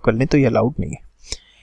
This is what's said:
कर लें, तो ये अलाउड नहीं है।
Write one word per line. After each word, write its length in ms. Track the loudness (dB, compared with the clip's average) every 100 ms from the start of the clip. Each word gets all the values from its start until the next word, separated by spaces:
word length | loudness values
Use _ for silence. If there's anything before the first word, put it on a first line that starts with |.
कर 80 | 0
लें, 140 | 0 2
तो 120 | 2
ये 80 | 2
अलाउड 280 | 2 0 -2
नहीं 100 | -8
है। 80 | -8 -16 _ -16 -16 _ _